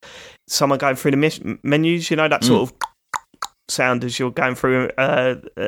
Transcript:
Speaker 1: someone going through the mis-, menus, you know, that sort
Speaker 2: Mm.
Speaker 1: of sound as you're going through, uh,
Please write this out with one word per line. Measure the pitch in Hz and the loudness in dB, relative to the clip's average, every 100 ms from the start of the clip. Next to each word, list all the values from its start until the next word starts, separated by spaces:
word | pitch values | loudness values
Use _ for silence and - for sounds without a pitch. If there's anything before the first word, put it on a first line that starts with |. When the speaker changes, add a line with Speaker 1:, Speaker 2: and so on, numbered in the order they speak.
| - - - - - | -18 -20 -20 -20 -6
Speaker 1:
someone | - 143 135 | 0 0 2
going | 139 131 | 0 0
through | 151 | 2
the | 139 | 2
mis-, | 151 - - 107 | 2 -2 -8 -6
menus, | 135 147 160 170 160 | 0 2 2 0 0
you | 156 | 0
know, | 156 | 2
that | 151 | 2
sort | 123 107 | 4 4
Speaker 2:
Mm. | |
Speaker 1:
of | 127 - - _ _ - _ - - _ - | 2 -6 -10 _ _ -10 _ -12 -12 _ -8
sound | - 127 123 | -2 0 0
as | 123 120 | -2 -4
you're | 127 | -4
going | 117 131 | -2 -2
through, | 123 131 127 127 - | 0 0 2 0 0
uh, | 135 135 127 123 - - | 0 2 0 -2 -8 -8